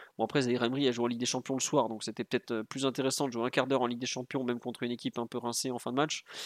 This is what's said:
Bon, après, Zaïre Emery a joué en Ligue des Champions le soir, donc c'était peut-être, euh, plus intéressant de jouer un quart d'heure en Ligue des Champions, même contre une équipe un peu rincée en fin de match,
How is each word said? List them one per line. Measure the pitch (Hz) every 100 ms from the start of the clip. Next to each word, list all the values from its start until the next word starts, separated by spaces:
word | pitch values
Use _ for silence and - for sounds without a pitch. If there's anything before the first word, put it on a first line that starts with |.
| - -
Bon, |
après, | 113 147
Zaïre | 123 120
Emery | 120 135 139
a |
joué | 120 120
en |
Ligue | 120
des | 120
Champions | 127 123 135
le |
soir, | - 143 113
donc | 110
c'était | - 107
peut-être, | 117 123 -
euh, | 113
plus | 110 135 135
intéressant | 120 131 - 139
de |
jouer | 117
un | 120
quart | - 131
d'heure | 135
en | 123
Ligue | 120
des | 127
Champions, | 131 123 139
même | 123 120
contre | 123 113
une | 120
équipe | 120 131 123
un | 117
peu | 123
rincée | 120 117 135
en | 120
fin | -
de | 127
match, | 151 - - -